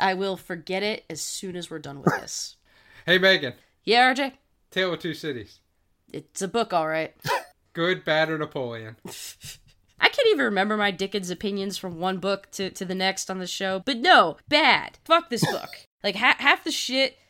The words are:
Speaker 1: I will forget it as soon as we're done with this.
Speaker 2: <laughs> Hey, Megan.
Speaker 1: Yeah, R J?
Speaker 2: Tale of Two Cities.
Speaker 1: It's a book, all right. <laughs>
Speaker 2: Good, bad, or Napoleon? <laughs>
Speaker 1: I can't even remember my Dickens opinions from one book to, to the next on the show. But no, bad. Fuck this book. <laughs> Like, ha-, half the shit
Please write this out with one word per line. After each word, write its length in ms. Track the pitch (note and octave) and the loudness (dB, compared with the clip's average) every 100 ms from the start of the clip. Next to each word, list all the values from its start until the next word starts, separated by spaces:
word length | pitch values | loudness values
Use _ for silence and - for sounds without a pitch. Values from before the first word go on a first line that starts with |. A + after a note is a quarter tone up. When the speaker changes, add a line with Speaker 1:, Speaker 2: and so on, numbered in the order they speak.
Speaker 1:
I 140 | F#3+ | 0
will 220 | F#3 G3 F3+ | 0 -4 -4
forget 460 | - E3+ - F#3+ | -8 -10 -6 -4
it 220 | G#3 G#3+ - | -4 -6 -10
as 120 | D3+ | -10
soon 340 | - - G3 | -10 -8 -10
as 160 | F3 E3+ | -10 -10
we're 80 | D#3+ | -12
done 240 | C#3+ C#3 | -12 -4
with 100 | - - | -2 -2
this. 360 | - - - - | -6 -10 -12 -14
Speaker 2:
<laughs> 60 | _ _ _ - - | _ _ _ -10 2
Hey, 120 | F#3 | 4
Megan. 360 | F#3+ F3+ C3 - _ _ | 6 4 0 -8 _ _
Speaker 1:
Yeah, 220 | - A#3 B3+ | 2 6 6
R 80 | |
J? 180 | C4 C4+ - _ _ _ | 4 -2 -6 _ _ _
Speaker 2:
Tale 200 | F#3 F#3 | -2 -2
of 40 | D#3+ | -2
Two 160 | E3+ | -6
Cities. 460 | D3+ D#3 B2 G2+ - _ _ _ _ _ | -6 -8 -8 -12 -20 _ _ _ _ _
Speaker 1:
It's 300 | D3+ - - | -14 -12 -8
a 60 | F#3+ | -4
book, 240 | A#3 A3+ | -2 0
all 160 | F3 D#3 | 0 0
right. 260 | D#3+ D#3 - - - | -2 -4 -8 -6 -4
<laughs> 280 | - _ _ | -6 _ _
Speaker 2:
Good, 320 | E3 F3 E3+ | -2 -2 0
bad, 240 | E3 D#3 D#3+ | 0 2 2
or 60 | D#3+ | -2
Napoleon? 580 | D3+ D3 A#2+ A2+ A2 A2+ | -6 -6 -8 -8 -14 -16
<laughs> 60 | - - - - - - _ _ _ _ | -18 -16 -16 -16 -18 -20 _ _ _ _
Speaker 1:
I 80 | A4+ | 2
can't 180 | - A4+ | 4 4
even 160 | D#4+ | 4
remember 320 | A#3+ G3 G#3 G#3+ | 2 0 0 0
my 140 | G3+ | 0
Dickens 400 | F#3 F#3+ G3+ F3+ | -2 -4 -4 -6
opinions 480 | F3 G3+ G3+ G3 F#3 | -6 -4 -4 -6 -8
from 220 | F#3 E3 | -10 -4
one 180 | F#3 F#3+ | -4 -2
book 320 | F#3+ G3 - | -2 -4 -6
to, 180 | - F#3+ | -8 -8
to 140 | - | -8
the 120 | F#3 F#3 | -6 -2
next 340 | F#3+ F#3 - | -2 -2 -8
on 80 | F#3 | -8
the 80 | F3+ | -8
show. 320 | - F#3+ F#3+ | -6 -4 -2
But 200 | B3+ A#3 | -4 0
no, 400 | D#4+ D4 F3 - - | 6 8 6 0 0
bad. 500 | D4 C#4+ F3 - - | 4 6 4 0 -14
Fuck 260 | - E4 E4 | 2 2 2
this 180 | A#3 - | 0 0
book. 220 | G#3 - | -2 -8
<laughs> 40 | - - _ | -16 -20 _
Like, 120 | G#3 G3 | -4 2
ha-, 200 | B3+ - | 2 4
half 240 | C4+ F#4 | 4 2
the 60 | E4 | 0
shit 440 | - - C4 B3+ - _ | -6 -2 0 0 -2 _